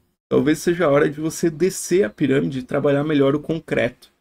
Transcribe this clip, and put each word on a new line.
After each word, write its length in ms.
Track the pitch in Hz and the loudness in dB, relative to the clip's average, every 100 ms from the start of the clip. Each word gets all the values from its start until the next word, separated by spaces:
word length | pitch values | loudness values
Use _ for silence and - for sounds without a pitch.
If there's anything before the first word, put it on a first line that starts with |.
| _ _ - | _ _ -2
talvez 300 | 131 131 156 | 0 2 0
seja 260 | - 175 165 | 0 0 2
a 40 | |
hora 200 | 143 156 | 4 2
de 100 | 147 | -2
você 300 | 160 - 170 | -8 -2 -4
descer 540 | 151 185 190 - 175 | 0 -2 -2 -2 0
a 60 | 208 | 0
pirâmide 500 | - 139 135 165 135 | -2 0 0 0 -6
e 40 | |
trabalhar 400 | 127 147 143 143 | -4 -2 0 0
melhor 320 | 151 147 135 147 | 0 2 2 0
o 40 | |
concreto. 720 | 147 160 - 131 117 - - _ | -2 -6 -4 -2 -2 -4 -20 _